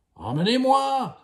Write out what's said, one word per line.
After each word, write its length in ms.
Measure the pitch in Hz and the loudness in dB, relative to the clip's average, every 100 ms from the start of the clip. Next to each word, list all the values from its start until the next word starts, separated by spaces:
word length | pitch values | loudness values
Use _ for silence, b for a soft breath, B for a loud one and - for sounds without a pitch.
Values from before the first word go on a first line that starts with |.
| _ - | _ -14
Emmenez-moi ! 1000 | 104 143 196 254 262 269 269 269 190 - | -6 -2 0 2 2 2 2 -2 -4 -10